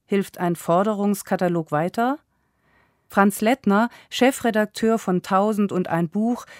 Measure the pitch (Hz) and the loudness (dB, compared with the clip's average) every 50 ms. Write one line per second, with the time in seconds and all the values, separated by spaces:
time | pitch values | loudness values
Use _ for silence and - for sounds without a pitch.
0 | _ - 208 196 190 - - - 180 175 170 165 - - 170 175 202 214 214 196 | _ -4 -2 -2 -2 -4 -6 -4 -4 -2 -2 -2 -2 0 2 2 2 0 -2 -2
1 | 202 202 202 196 - - 202 185 190 180 175 170 160 - - 147 160 180 - - | 0 -2 -2 -2 -4 -4 -4 -2 0 0 0 -2 -4 -2 -2 -2 -2 -2 -2 -2
2 | 233 247 277 311 _ _ _ _ _ _ _ _ _ _ _ _ _ _ _ _ | -2 -2 -2 -4 _ _ _ _ _ _ _ _ _ _ _ _ _ _ _ _
3 | _ _ - - 196 202 196 - 214 214 254 - - 214 196 202 226 240 - - | _ _ 2 2 4 4 2 2 0 0 0 0 2 2 2 2 2 0 -4 -8
4 | - _ - - 254 254 269 - - 240 208 214 214 208 - - - 220 226 226 | -20 _ -2 2 2 2 2 2 -2 -2 0 0 0 -2 -2 -2 0 0 0 0
5 | - - 180 180 - - 196 190 196 214 220 202 208 190 - 180 185 - - 165 | 0 0 -2 -2 0 0 2 2 2 2 2 0 0 0 0 -2 -2 -2 -2 -2
6 | 175 160 - 208 214 233 247 233 - - - - | -2 -2 -2 -2 -2 -2 -2 -4 -8 -14 -20 -20